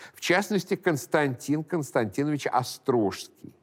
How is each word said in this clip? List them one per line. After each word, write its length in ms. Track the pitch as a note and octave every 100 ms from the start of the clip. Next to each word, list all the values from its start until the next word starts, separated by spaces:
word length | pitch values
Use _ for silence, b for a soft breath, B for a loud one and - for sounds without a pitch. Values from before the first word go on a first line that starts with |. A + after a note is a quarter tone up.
| B
В 80 | -
частности, 540 | - F3 G3+ G3+ -
Константин 880 | G3 F#3 D3 - D#3+ C#3+ B2 - D3+
Константинович 840 | D#3 E3+ C3+ C#3 A2 A#2 C#3+ D3 -
Острожский 1040 | B2 B2+ - - B2 G2 - - _ - -